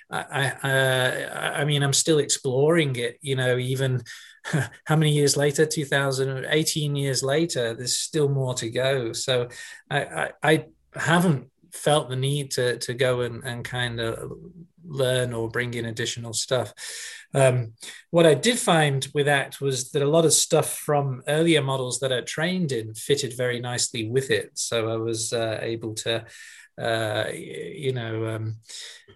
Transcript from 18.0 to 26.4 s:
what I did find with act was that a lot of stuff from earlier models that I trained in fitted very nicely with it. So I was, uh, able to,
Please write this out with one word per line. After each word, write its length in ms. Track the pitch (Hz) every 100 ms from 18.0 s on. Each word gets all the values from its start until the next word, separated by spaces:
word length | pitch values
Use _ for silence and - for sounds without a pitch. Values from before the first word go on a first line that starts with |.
| -
what 160 | 170
I 100 | 165
did 220 | 143 226 240
find 480 | - 165 147 135 -
with 140 | 147 143
act 320 | 139 135 -
was 320 | 139 127 -
that 100 | 147
a 80 | 143
lot 140 | 165
of 80 | 160
stuff 460 | - - 170 - -
from 460 | - 147 139 127 -
earlier 340 | 151 170 151
models 380 | 135 135 127 117
that 140 | 131
I 80 | 123
trained 500 | - - 170 185 160
in 220 | 120 110
fitted 420 | 110 - 139 120
very 240 | 120 123 120
nicely 480 | 123 120 - 120 110
with 240 | 131 131
it. 200 | 104 92 -
So 320 | - 117 110
I 60 |
was, 380 | 113 113 113 113
uh, 260 | 120 113 107
able 320 | 113 113 113
to, 300 | 107 117 113 - -